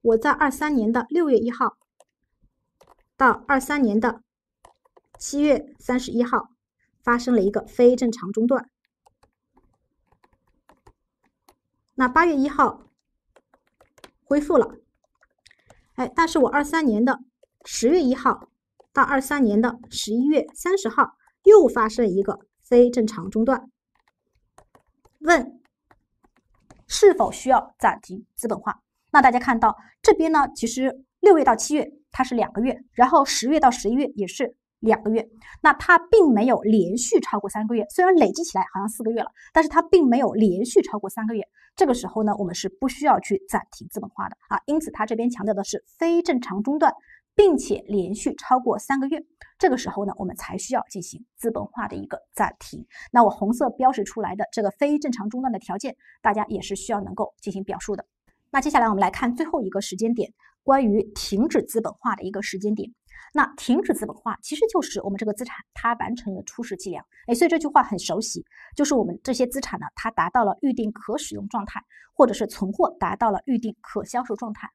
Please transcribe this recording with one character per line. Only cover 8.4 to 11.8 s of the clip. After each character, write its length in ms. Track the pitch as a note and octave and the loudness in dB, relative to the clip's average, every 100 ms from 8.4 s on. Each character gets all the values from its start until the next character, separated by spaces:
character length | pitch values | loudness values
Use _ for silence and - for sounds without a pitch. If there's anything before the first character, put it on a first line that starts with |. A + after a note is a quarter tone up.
| A#3+ | 0
断。 240 | C4 A#3+ _ _ _ _ _ _ _ _ _ _ _ _ _ _ _ _ _ _ _ _ _ _ _ _ _ _ _ _ _ _ _ | 0 -2 _ _ _ _ _ _ _ _ _ _ _ _ _ _ _ _ _ _ _ _ _ _ _ _ _ _ _ _ _ _ _